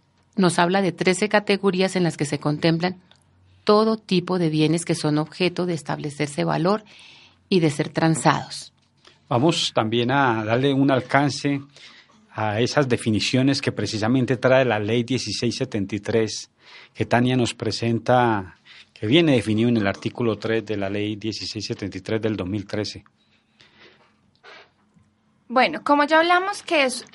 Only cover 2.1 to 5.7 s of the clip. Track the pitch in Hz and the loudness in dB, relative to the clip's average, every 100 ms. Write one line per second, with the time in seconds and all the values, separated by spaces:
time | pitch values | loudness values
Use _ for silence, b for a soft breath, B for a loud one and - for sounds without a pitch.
2.1 | - 143 143 147 151 165 165 180 185 _ | 0 -4 -2 -2 0 0 0 -2 -6 _
3.1 | _ _ _ _ _ - 208 220 220 - | _ _ _ _ _ 2 4 4 -2 0
4.1 | 185 175 185 160 156 151 170 170 165 156 | 0 0 -2 0 2 2 0 -2 -2 0
5.1 | 151 156 - 180 175 180 | -2 -2 -2 -2 -2 -4